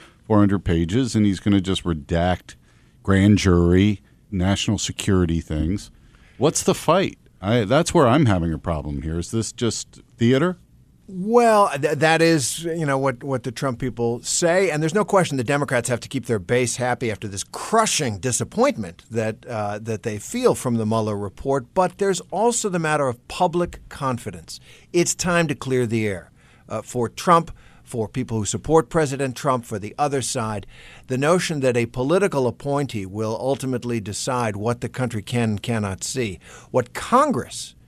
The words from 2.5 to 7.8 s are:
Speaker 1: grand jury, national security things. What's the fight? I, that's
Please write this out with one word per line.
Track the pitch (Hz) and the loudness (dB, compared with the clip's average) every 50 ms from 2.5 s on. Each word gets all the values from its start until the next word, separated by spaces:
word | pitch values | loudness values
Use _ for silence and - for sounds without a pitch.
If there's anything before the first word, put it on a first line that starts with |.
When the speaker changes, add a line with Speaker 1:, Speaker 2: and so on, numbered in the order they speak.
| - - _ _ _ _ _ _ _ _ - | -20 -20 _ _ _ _ _ _ _ _ 0
Speaker 1:
grand | - 98 95 98 104 107 87 | 2 4 6 8 6 6 6
jury, | 95 95 87 87 87 87 90 92 101 107 101 - - _ _ _ _ _ | 6 6 6 6 6 6 6 6 6 4 2 -2 -6 _ _ _ _ _
national | 107 90 90 95 98 - - - 104 90 | -4 -2 0 0 0 0 0 -2 -2 -2
security | - - - - - - 98 92 90 82 85 82 | -2 -6 -6 -6 -2 2 2 4 4 2 0 -2
things. | - - 80 76 73 80 101 101 - - - _ _ - - _ - - _ | -2 -4 -4 -2 -2 -2 -4 -4 -8 -12 -20 _ _ -20 -20 _ -20 -20 _
What's | - 117 160 - - - | 0 0 0 0 2 0
the | - 175 | 0 0
fight? | - - - 160 196 180 - - - _ _ _ _ | 0 2 2 2 2 2 -2 -4 -10 _ _ _ _
I, | 92 101 120 123 104 | -2 0 2 2 2
that's | 92 127 147 | 2 2 2